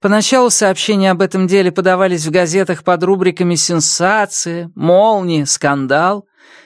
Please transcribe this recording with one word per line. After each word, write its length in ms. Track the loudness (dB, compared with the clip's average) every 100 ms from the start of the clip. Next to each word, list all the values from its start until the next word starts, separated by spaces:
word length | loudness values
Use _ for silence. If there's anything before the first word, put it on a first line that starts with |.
| 0
Поначалу 460 | 0 2 2 2
сообщения 580 | 2 0 0 -2 0 2
об 120 | 0
этом 260 | 0 0 0
деле 240 | 2 2
подавались 560 | 0 0 2 0 0 0
в 40 |
газетах 520 | 0 0 0 -2 -2
под 200 | -2 0
рубриками 520 | 0 2 0 0 -2 0
«Сенсация», 1160 | -2 -2 -2 0 0 0 -2 -6 -8 -8 -10 -4
«Молния», 720 | 2 4 4 2 0 -2 -2
«Скандал» 800 | -2 -2 -2 0 0 0 -2 -8 _ _ -20